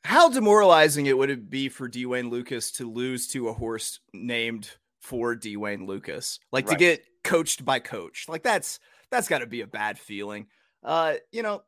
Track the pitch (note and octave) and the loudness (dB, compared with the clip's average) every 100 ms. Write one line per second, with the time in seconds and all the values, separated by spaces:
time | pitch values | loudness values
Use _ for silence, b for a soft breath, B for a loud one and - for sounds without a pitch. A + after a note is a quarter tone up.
0 | - C#4 E4+ B3+ G#3+ G#3 G3 D#3+ D#3 D3 | 4 6 6 6 6 8 10 10 8 4
1 | C#3 C3 C#3 C3 G#2 C3+ C3+ - B2+ B2 | 2 2 2 -2 -6 -6 -6 -6 -10 -8
2 | B2 B2 B2 A#2+ B2 A#2+ - - B2 A2+ | -4 -4 -4 -6 -6 -8 -8 -8 -10 -6
3 | B2+ B2+ - C3+ A2+ A2 A2+ A2 - - | -6 -6 -6 -6 -6 -6 -6 -6 -8 -12
4 | _ G2 A#2+ A#2+ A#2 A2+ G2+ - _ _ | _ -12 -6 -2 -4 -6 -12 -20 _ _
5 | - B2+ A#2+ A#2 A2 G#2 G#2 G2+ F#2+ G2 | -10 -4 -4 -4 -8 -8 -8 -8 -8 -10
6 | - C#2+ - - _ C3 C3+ D3+ F3 D#3 | -10 -10 -10 -12 _ -4 -2 2 2 2
7 | _ _ - E3+ D#3+ - C#3 C3 - G#2 | _ _ -2 0 0 -4 -2 -4 -4 -12
8 | E2+ - - D#3+ B3 G3+ - - b b | -12 -16 -12 -6 -2 -2 -4 -14 b b
9 | b B3 - D3 A#2+ A#2 G2+ G#2+ G#2+ G#2 | b -4 -2 -4 -4 -8 -8 -6 -6 -6
10 | - G2+ G2+ G#2 G#2 _ _ _ - E3 | -12 -10 -8 -10 -14 _ _ _ -2 0
11 | D#3+ D3 _ A3+ A3 G3+ | 0 -2 _ -8 -6 -8